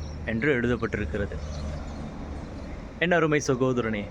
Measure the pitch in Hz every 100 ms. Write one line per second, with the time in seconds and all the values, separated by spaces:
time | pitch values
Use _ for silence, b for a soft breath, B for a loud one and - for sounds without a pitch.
0 | - - - 113 139 127 120 117 110 104
1 | 104 104 101 - - - - - - -
2 | - - - - - - - - - -
3 | 170 175 160 151 - 127 131 123 113 107
4 | 95